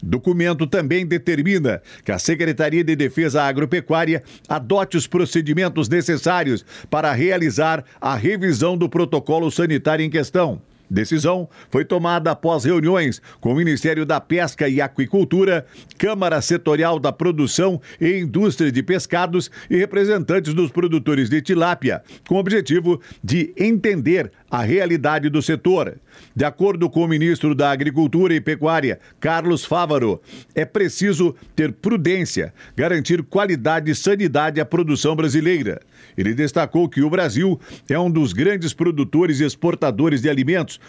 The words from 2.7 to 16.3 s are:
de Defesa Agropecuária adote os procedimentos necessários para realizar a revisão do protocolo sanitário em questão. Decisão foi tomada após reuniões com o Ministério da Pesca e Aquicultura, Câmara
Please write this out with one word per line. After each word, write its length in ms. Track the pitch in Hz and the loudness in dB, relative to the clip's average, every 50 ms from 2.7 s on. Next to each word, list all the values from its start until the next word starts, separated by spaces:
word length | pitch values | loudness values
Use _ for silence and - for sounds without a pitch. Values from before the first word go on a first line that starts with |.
| 156 170 | 0 0
de 140 | 170 156 160 | 0 0 0
Defesa 480 | 143 143 127 139 160 165 151 127 147 143 | 0 0 0 0 0 -2 0 2 2 0
Agropecuária 800 | 139 135 143 151 131 175 175 - - 160 160 165 160 160 139 - - - - - - | 0 0 -2 -2 -2 -2 -2 -2 0 0 0 0 0 -2 -2 -4 -10 -20 -18 -8 -6
adote 480 | 151 151 127 110 196 202 190 185 - | -6 -4 -2 0 0 0 0 0 -2
os 100 | 160 131 | -2 -2
procedimentos 840 | - - 180 175 - - 170 156 147 151 175 185 175 - 156 139 120 | 0 0 0 0 0 0 -2 0 0 0 0 0 0 0 -2 0 0
necessários 760 | 165 175 - - 165 131 - 165 180 180 165 139 120 101 - - - - - - | 0 0 0 0 -2 0 0 0 0 2 0 0 -2 -2 -4 -10 -20 -20 -8 -4
para 220 | - 151 156 151 | -2 0 0 0
realizar 720 | 131 117 160 185 185 180 170 147 98 175 160 160 160 156 131 - - - | 0 0 0 0 0 0 0 -2 0 0 0 0 0 -2 -6 -12 -14 -8
a 160 | - 131 135 | -4 -4 -2
revisão 600 | 110 107 175 214 190 185 185 151 104 151 175 185 | 0 0 0 0 0 0 0 0 2 0 0 0
do 120 | 175 175 135 | 0 -2 0
protocolo 640 | - 165 170 160 - 143 - - 156 165 165 156 | 0 0 0 0 0 -2 0 0 0 0 0 0
sanitário 520 | - - 175 160 156 135 - 151 156 156 156 | 0 0 0 0 0 0 0 0 0 0 0
em 60 | 160 | -2
questão. 500 | 156 160 139 - - 185 175 147 98 - - _ _ _ _ - | -2 -2 -2 0 0 0 0 0 -2 -6 -12 _ _ _ _ -4
Decisão 580 | 92 98 110 - 165 151 143 170 185 185 175 - - - - - | -2 -2 0 0 0 0 0 0 0 -2 -4 -8 -14 -20 -8 -4
foi 140 | - - - | -2 -2 0
tomada 480 | - 185 180 165 170 175 175 156 170 | 0 0 0 0 0 -2 0 0 -2
após 320 | 143 - - 165 165 147 110 | -2 0 0 0 0 0 0
reuniões 580 | 151 180 170 151 165 190 185 160 131 110 - - - - - | 2 2 2 2 2 2 2 0 0 -2 -6 -10 -20 -10 -4
com 120 | - 120 | -2 0
o 40 | 127 | 0
Ministério 480 | 151 175 165 147 - - 160 156 156 156 | 2 2 0 0 0 0 0 0 0 0
da 160 | 143 156 139 | -2 -2 -2
Pesca 480 | - - 160 175 175 147 - - 151 143 | -2 -2 -2 0 0 -2 -2 -2 -2 0
e 120 | 131 143 | 2 0
Aquicultura, 840 | 139 135 - - 135 - - 196 175 - 165 185 196 190 180 160 - - - - - - - | 0 0 -2 -4 -2 0 2 2 2 2 2 2 4 4 2 0 -2 -6 -14 -20 -20 -20 -6
Câmara 460 | - - 208 220 196 185 170 | -2 -2 -2 0 0 0 0